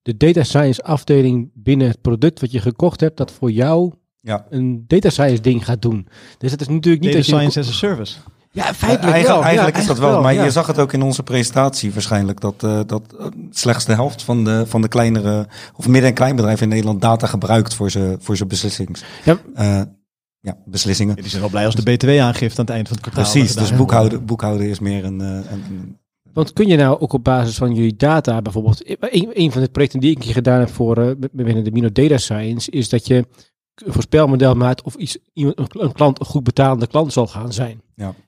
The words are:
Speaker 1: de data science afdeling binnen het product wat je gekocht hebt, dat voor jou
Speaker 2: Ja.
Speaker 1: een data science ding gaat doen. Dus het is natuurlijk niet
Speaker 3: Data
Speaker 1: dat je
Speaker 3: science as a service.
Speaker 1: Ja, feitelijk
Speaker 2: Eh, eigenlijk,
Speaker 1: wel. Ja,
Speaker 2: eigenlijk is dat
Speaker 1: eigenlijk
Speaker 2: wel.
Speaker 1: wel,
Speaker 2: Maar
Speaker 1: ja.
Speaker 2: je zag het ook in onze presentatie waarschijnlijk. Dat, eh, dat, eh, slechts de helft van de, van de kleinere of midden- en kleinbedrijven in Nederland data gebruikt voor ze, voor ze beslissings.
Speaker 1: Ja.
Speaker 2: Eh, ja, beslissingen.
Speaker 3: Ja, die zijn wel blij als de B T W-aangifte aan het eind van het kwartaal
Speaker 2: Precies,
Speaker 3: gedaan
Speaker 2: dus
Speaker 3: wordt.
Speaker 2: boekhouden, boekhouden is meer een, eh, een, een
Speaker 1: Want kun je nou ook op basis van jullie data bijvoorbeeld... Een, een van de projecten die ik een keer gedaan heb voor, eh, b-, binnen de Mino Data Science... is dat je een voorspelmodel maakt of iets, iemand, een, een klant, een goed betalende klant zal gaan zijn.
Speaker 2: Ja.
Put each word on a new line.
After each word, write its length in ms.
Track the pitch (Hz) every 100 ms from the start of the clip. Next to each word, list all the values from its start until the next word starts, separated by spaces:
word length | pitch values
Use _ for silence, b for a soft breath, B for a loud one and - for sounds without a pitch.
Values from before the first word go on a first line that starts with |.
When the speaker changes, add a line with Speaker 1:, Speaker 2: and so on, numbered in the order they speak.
Speaker 1:
de 160 | - 107
data 260 | 156 175
science 380 | 127 147 143 127
afdeling 640 | - 147 - 143 131 123 120
binnen 340 | - 107 139 131
het 140 | 107
product 400 | 135 117 151 -
wat 100 | 123
je 80 | 127
gekocht 400 | 120 113 175 -
hebt, 180 | 156 156
dat 140 | 131
voor 200 | - 127
jou 420 | 107 135 165 180 - _ _
Speaker 2:
Ja. 240 | 113 104 -
Speaker 1:
een 340 | 135 127 120 117
data 220 | 175 185
science 320 | - 147 120
ding 240 | 117 120 107
gaat 160 | 120
doen. 260 | 120 110 92 B B B
Dus 140 | 127
het 100 | 143
is 60 | 139
natuurlijk 360 | 160 165 165
niet 100 | 151
Speaker 3:
Data 40 | 151 143
Speaker 1:
dat 0 |
je 100 | 151 147
Speaker 3:
science 100 | 147
as 100 | 123
a 20 | 120 202
service. 280 | 156 101 - - _ _
Speaker 1:
Ja, 120 | -
feitelijk 380 | - - 214 262
Speaker 2:
Eh, 80 | 175
eigenlijk, 160 | 165 170
Speaker 1:
wel. 100 | 170
Ja, 40 | 160
Speaker 2:
eigenlijk 320 | - 180 185
is 80 | 202
dat 20 | 127
Speaker 1:
eigenlijk 20 |
Speaker 2:
wel. 120 | 143
Speaker 1:
wel, 100 | 160
Speaker 2:
Maar 120 | 131
Speaker 1:
ja. 100 | 135
Speaker 2:
je 80 | 139
zag 160 | 135 160
het 120 | 147
ook 140 | 139
in 80 | 135
onze 220 | 135 131
presentatie 720 | 135 127 117 135 135 - 104
waarschijnlijk. 460 | 104 - 104 98 98
Dat, 220 | 104 98
eh, 160 | 107 107 107
dat, 280 | 107 113 -
eh, 60 | - - -
slechts 360 | - 123 117 -
de 80 |
helft 300 | 110 139 -
van 200 | - 120
de, 200 | 110 110 113
van 140 | 117
de 60 | 110
kleinere 600 | 120 117 113 104 107 104 B B -
of 120 | 120
midden- 220 | 131 127
en 60 | 120
kleinbedrijven 480 | 131 131 107 110
in 60 | 113
Nederland 320 | 110 107 101
data 260 | 117 113 120
gebruikt 460 | 107 95 113 104
voor 180 | - 101
ze, 240 | 98 95 95
voor 180 | - 98
ze 80 | 98
beslissings. 580 | 95 107 - 95 - B B -
Speaker 1:
Ja. 120 | 175 - -
Speaker 2:
Eh, 260 | 101 98 101 _ _ _ _ _
ja, 180 | 101 - -
beslissingen. 500 | 95 101 95 104 101
Speaker 3:
Ja, 60 |
die 80 | 98
zijn 120 | 98
wel 100 | 101
blij 140 | 101 107
als 100 | 113
de 200 | 113 120
B 40 |
T 40 |
W-aangifte 560 | 127 143 123 120 117 -
aan 60 | 117
het 80 | 113
eind 120 | 104
van 100 | 110
het 80 | -
kwartaal 260 | - 107
Speaker 2:
Precies, 180 | 127 113
Speaker 3:
gedaan 140 | -
Speaker 2:
dus 80 | 107
Speaker 3:
wordt. 40 | 127 131
Speaker 2:
boekhouden, 340 | 117 110 113 113
boekhouden 420 | 113 107 104 101
is 100 | 98
meer 260 | 101 101 95
een, 160 | 95
eh, 60 | 95
een, 360 | 95 95 104 98
een 280 | 95 92 - _ _ _
Speaker 1:
Want 200 | - 151
kun 140 | - 208
je 100 | 160
nou 220 | 135 139
ook 140 | 143
op 100 | 135
basis 320 | 120 127 117 107
van 160 | 123
jullie 220 | 117 113 104
data 460 | 143 160 139 113
bijvoorbeeld... 480 | 107 98 110 - - 196
Een, 300 | 214 226 220
een 180 | 208 160
van 100 | 123
de 80 | 127
projecten 300 | 135 139 135
die 120 | 135
ik 60 | 147
een 60 |
keer 100 | 113
gedaan 260 | 113 120 127
heb 100 | 123
voor, 280 | - 117 117
eh, 140 | 120 135
b-, 80 | 131
binnen 320 | 135 117 113
de 80 | 107
Mino 200 | 113 117
Data 260 | 104 147 135
Science... 540 | - 107 110 117 -
is 180 | 143 117
dat 180 | 120 -
je 80 | 127 123 b b _ _ _ 208
een 80 |
voorspelmodel 600 | - 113 156 147 131 131 120
maakt 260 | 123 127
of 120 | - 180
iets, 220 | 185 - _
iemand, 240 | - 143 -
een, 80 | 131 214
een 80 | 165
klant, 280 | - 147 135
een 60 | 143
goed 180 | 151
betalende 440 | 120 - 135 131 120
klant 260 | 151 156
zal 140 | 127 113
gaan 260 | 101 120
zijn. 280 | 107 123 110 _ -
Speaker 2:
Ja. 180 | 98 92